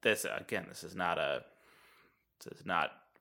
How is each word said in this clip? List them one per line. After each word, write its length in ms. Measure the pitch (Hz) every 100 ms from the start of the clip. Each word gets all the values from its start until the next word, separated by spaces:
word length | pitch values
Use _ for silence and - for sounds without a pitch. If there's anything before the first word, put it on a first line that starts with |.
this, 220 | 113 107
again, 420 | - - - 107 90
this 140 | -
is 140 | 82 92
not 220 | 87 82
a, 260 | 71 64 - - - - - - - _ _ _
this 160 | - -
is 60 | -
not, 240 | 87 73 - _ -